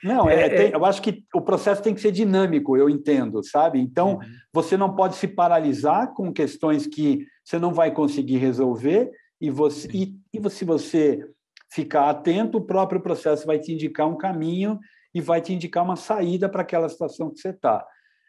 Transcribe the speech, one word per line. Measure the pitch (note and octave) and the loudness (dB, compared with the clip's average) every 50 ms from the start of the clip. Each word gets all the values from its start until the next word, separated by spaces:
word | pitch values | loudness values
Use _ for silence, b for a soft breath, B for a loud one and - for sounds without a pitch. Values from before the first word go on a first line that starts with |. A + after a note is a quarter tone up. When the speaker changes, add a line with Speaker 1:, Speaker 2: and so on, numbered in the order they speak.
Speaker 1:
Não, | F3 G3 B3+ B3 F#3 - | -4 -2 2 2 4 4
é, | D#3+ D#3+ D#3+ | 6 6 4
Speaker 2:
É, | - | 4
Speaker 1:
tem, | G3+ F3+ G#3 G3+ | 4 4 4 4
Speaker 2:
é. | D#3+ | 4
Speaker 1:
eu | D3+ F3 | 2 2
acho | G3 F#3+ G3 | 2 2 0
que | - A3 - - - _ - | -2 -4 -4 -4 -6 _ -4
o | - | -2
processo | - - F#3+ - - G#3 G3 G3+ - | 0 0 0 2 2 0 0 2 0
tem | A3 G3 | -2 0
que | - | 0
ser | - G#3+ | 0 0
dinâmico, | F3+ F#3+ A3+ G3 F#3+ F#3+ F#3+ F3 D#3+ C#3+ C#3+ C3+ C3 | 2 2 2 2 4 4 4 2 2 0 2 4 4
eu | C3 C#3+ D3 | 4 6 4
entendo, | C#3+ C#3+ - D3+ C#3+ C3 A#2+ A2 G#2+ G#2+ G2 | 4 2 0 0 0 0 0 -2 -4 -6 -4
sabe? | - - D3 D#3+ E3 C#3+ C3 | -2 0 2 2 2 2 0
Então, | B2+ B2+ B2+ E3 F3+ G3+ G3 | -2 0 0 0 0 0 0
Speaker 3:
Uhum. | - A#2 A2+ A#2 B B B - | -2 -6 -12 -18 B B B -4
Speaker 1:
você | D#3+ D#3 - F#3+ | -2 -2 0 0
não | F#3+ G3 F3+ - | 0 2 0 2
pode | F#3+ F#3+ F#3 F#3 | 0 0 0 0
se | - G3+ | -4 -6
paralisar | - - F3+ F3 F3 E3+ E3 D#3 C#3+ B2 - - D3 E3 G#3 B3+ B3+ - | -4 0 2 2 4 4 2 2 0 -2 0 0 2 2 2 0 -2 -4
com | - F#3+ E3+ | -6 -6 -4
questões | - - - - - - - D#3 D3+ C#3+ - | -2 -2 -2 -2 -2 -2 0 0 0 0 -2
que | - - D3+ D3+ C#3+ C3+ - B B B B B | -4 -4 -2 0 0 0 0 B B B B B
você | - E3+ E3+ | -6 -4 -2
não | E3+ F3 D3+ | -2 0 2
vai | E3+ E3 D#3+ | 2 2 2
conseguir | - D#3+ D3+ C#3+ C#3+ C#3+ C3 B2 C3 | 2 0 0 0 0 -2 -2 0 0
resolver, | B2 C3+ C3 A#2 B2 C3 B2+ A#2+ A2 A#2+ C#3+ F3 A3 B3+ - B B B B B B | 2 2 2 2 2 2 0 0 0 0 2 2 2 2 0 B B B B B B
e | D#3+ D3 | -6 -4
você, | C3 C#3 D3+ C#3+ D3 - - F3 | -2 0 0 0 0 -2 -10 -6
Speaker 3:
Sim. | - F#3 F#3+ F#3+ - - _ _ - | -4 -4 -4 -4 -6 -12 _ _ -8
Speaker 1:
e, | |
e | A3 | -6
você, | G3+ G3 - | -4 -4 -4
se | - F#3+ | -4 -2
você | E3 D#3+ D3 - - - D#3+ D3+ C#3+ B2+ - - - - _ _ _ _ _ _ _ | -2 0 -2 -2 0 0 2 4 2 2 0 -4 -12 -18 _ _ _ _ _ _ _
ficar | - D#3+ D#3 - - D3 C#3 D3 | -8 -8 -4 0 2 2 2 2
atento, | D3 D3 - F3 E3+ G3+ A#3 A3+ - G#3+ | 2 0 0 0 0 0 0 -2 -2 -2
o | - | -2
próprio | - F#3 F#3+ F#3 F3+ F#3+ F#3 | 0 0 0 0 0 -2 -2
processo | - F3+ D#3+ - - D#3 D3+ D3 - | -2 -2 -4 -2 0 0 0 0 0
vai | D#3 D#3 D3+ | -2 -2 -2
te | D#3 E3+ E3 | -2 -4 -6
indicar | D3+ D#3+ - - - D3+ | -6 -6 -6 -2 -2 -2
um | D#3+ E3+ | -2 -2
caminho | - - F#3+ F3+ D#3+ D#3 E3 F3 F#3 G3 G#3+ A3 G3+ b b b b b b b | -2 -4 -4 -4 -4 -4 -4 -2 -2 -2 -4 -4 -6 b b b b b b b
e | E3+ | -6
vai | D3 E3+ E3+ E3 | -2 0 0 0
te | E3+ F#3 F#3 | 0 -2 -6
indicar | F3 E3+ E3+ - F3 F3 | -6 -6 -4 -2 -2 -2
uma | F#3 F3+ | -2 -4
saída | - - - A3 G#3+ F3 E3+ F3+ F3 G3 | -4 -4 -4 -2 -2 -2 -2 -2 -2 -2
pra | F#3+ G3 F#3 | -2 -2 -4
aquela | F3 - F3+ E3 E3 | -4 -2 -2 -2 -2
situação | D#3 D#3+ - E3+ D3 - - D#3+ D3+ | -2 -4 -6 -8 -8 -6 -8 -10 -10
que | - - | -10 -10
você | - F#3+ | -10 -10
tá. | F#3 - - B2 G#2+ - - b b b b b b b b | -6 -2 0 0 0 0 -4 b b b b b b b b